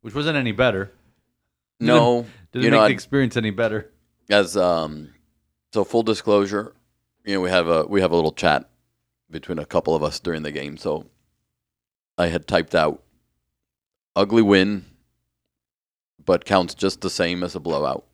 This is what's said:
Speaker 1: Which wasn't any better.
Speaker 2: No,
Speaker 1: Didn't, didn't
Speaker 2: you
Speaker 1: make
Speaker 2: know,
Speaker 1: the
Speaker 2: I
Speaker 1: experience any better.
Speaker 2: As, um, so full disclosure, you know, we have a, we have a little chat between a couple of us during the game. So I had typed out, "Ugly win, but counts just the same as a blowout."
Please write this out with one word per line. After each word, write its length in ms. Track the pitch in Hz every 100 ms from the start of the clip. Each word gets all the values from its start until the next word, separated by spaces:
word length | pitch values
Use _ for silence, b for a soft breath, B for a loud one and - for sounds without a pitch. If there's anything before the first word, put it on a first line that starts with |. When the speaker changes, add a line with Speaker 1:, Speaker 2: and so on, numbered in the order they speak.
Speaker 1:
Which 140 | 117
wasn't 220 | 104 147 151
any 140 | 123
better. 400 | 101 127 95 95 _ _ _ _ _ _ _ _ _
Speaker 2:
No, 440 | 117 123 120 120
Speaker 1:
Didn't, 100 | 117 - -
didn't 120 | 127
Speaker 2:
you 60 | 117
Speaker 1:
make 80 | 113
Speaker 2:
know, 60 |
Speaker 1:
the 40 | 107
Speaker 2:
I 20 |
Speaker 1:
experience 460 | 98 - 139 127 120
any 140 | 107
better. 420 | 98 113 107 - _ _ _ _
Speaker 2:
As, 260 | 101 90 98
um, 540 | 90 82 80 76 76 _ _ _ _ _ _
so 100 | 113
full 180 | 98 117
disclosure, 720 | 113 107 - 101 98 101 107 _ _ _ _ _
you 100 | 98
know, 60 | 98
we 80 | 90
have 180 | 92 85
a, 160 | 82 78
we 140 | 101
have 100 | 92
a 60 | 85
little 160 | 78
chat 380 | - 87 73 - _ _ _ _ _ _
between 280 | 80 - 82
a 80 | 73
couple 280 | 87 78
of 80 | 80
us 160 | 76 76
during 240 | - 80
the 80 | 76
game. 260 | 73 71 78
So 280 | - 78 - _ _ _ _ _ _ _ _ _ _ -
I 120 | 87
had 180 | 85 -
typed 280 | 92 80
out, 280 | 87 78 - _ _ _ _ _ _ _ _ _ _ _ -
"Ugly 240 | 98 113
win, 460 | 104 98 98 101 - _ _ _ _ _ _ _ _ _ _ _ _ _
but 220 | - 90 -
counts 280 | 98 87
just 280 | - 98 -
the 80 | 95
same 320 | - 87 87
as 120 | 90
a 60 | 82
blowout." 460 | 76 73 73 - _